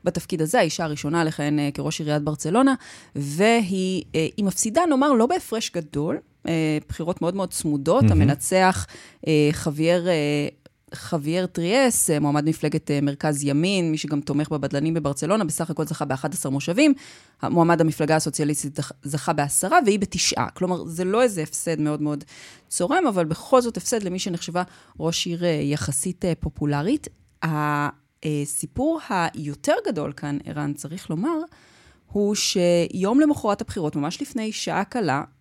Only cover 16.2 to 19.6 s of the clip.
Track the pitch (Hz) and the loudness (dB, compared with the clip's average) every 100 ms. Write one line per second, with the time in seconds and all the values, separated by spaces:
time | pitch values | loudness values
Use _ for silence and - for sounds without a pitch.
16.2 | 151 - 143 139 160 185 302 269 - - | -4 -4 -4 -2 -2 4 4 4 -4 -20
17.2 | _ _ - 175 165 170 165 151 151 156 | _ _ 0 4 4 6 4 2 2 2
18.2 | 151 - 147 147 143 147 143 - 143 143 | 0 -2 -2 -2 -4 -8 -8 -10 -6 -4
19.2 | - 151 143 - | -2 0 0 -2